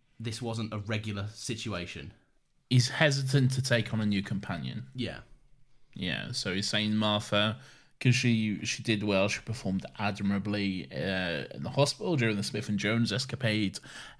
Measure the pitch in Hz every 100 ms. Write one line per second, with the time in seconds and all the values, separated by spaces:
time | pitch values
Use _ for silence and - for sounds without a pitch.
0 | _ - 113 110 117 110 110 107 101 110
1 | 107 101 104 - - 110 113 90 87 -
2 | 69 - _ _ _ _ - 123 117 -
3 | 160 139 135 139 127 131 - 120 107 110
4 | 107 101 98 98 - 85 65 65 - 127
5 | 104 67 - - _ - - - - -
6 | 90 57 50 123 101 92 98 107 107 107
7 | 107 104 - 104 107 107 - - _ -
8 | 127 120 123 113 110 90 - - - 107
9 | 104 98 101 - - 110 98 95 - -
10 | 104 101 101 101 101 104 98 92 - 71
11 | 87 95 87 78 - - 92 139 139 -
12 | 185 156 117 104 - 104 - 104 104 113
13 | 113 101 - 127 113 107 98 - - -
14 | -